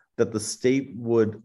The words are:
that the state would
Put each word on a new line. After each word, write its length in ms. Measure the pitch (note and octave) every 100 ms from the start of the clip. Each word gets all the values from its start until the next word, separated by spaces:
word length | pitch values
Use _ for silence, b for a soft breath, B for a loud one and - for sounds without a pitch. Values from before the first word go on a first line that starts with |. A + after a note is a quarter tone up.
| _ -
that 140 | A2+
the 80 | A2
state 520 | - - B2 C3+ D#3 A2+
would 460 | A2+ A#2 G#2+ G2